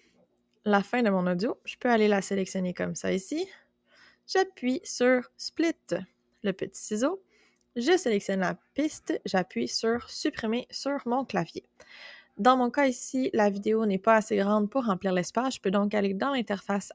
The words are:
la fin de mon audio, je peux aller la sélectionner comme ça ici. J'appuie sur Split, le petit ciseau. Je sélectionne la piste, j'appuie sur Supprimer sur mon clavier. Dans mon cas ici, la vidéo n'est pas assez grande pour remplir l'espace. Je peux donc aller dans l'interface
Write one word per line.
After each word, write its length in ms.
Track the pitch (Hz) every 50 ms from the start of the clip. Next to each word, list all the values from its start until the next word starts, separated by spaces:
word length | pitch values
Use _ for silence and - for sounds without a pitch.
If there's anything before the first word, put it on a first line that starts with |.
| _ _ _ _ _ _ _ _ _ _ _ _ -
la 180 | 208 202 202
fin 180 | 196 - 247 247
de 100 | 240 202
mon 140 | 196 185 180 180
audio, 300 | 180 175 208 269 - - -
je 120 | - -
peux 120 | - - 247
aller 200 | 233 220 214 208
la 120 | 202 196
sélectionner 520 | 185 - 196 196 185 - - 190 185 180 180
comme 220 | - 180 175 170
ça 160 | - - 190
ici. 360 | 185 190 - - 294 330 381 - - - _ _ _ _ _ _ _ _ - - _ _ _
J'appuie 540 | - - 381 381 381 - - 247 254 254 -
sur 480 | - - - - 247 254 254 247 247 - _
Split, 400 | - - - - - 320 330 - _ _ - 175 180 185 - _ _ _ _ _ _
le 100 | - 196
petit 300 | 190 - - - - -
ciseau. 400 | - - 214 214 254 311 392 381 _ _ _ _ _ _ _ _ _ _ -
Je 200 | 240 233 311 370
sélectionne 440 | 339 - 247 208 196 - - 196 190
la 180 | 185 180 180 - _ _ -
piste, 460 | - 302 311 - - - - 320 - -
j'appuie 440 | 196 - 185 180 - - 233 247 240
sur 420 | - - 226 226 233 240 - -
Supprimer 560 | - - - 302 - - 240 214 233 247 - -
sur 260 | - - - 277 285 269 -
mon 180 | 240 240 277 254
clavier. 440 | - - 180 165 - - - - _ _ - - - - - - - - - - _ _
Dans 200 | - 202 254 262
mon 160 | 254 247 240
cas 140 | - 285 277
ici, 440 | 262 240 - - - - 262 262 -
la 160 | - 220 208 208
vidéo 380 | 196 202 208 214 220 220 226
n'est 140 | 208 190 190
pas 160 | - 226 220
assez 200 | 220 208 - 214 196
grande 300 | 196 202 214 214 208 208
pour 180 | - 269 240
remplir 260 | 220 185 175 196 190
l'espace. 420 | 185 180 170 - - 226 254 269 -
Je 60 | -
peux 100 | - 196
donc 240 | 190 202 208 208 214
aller 200 | 208 196 196 190
dans 160 | 196 262 277
l'interface 600 | 277 254 214 - 202 190 - - 202 196 - -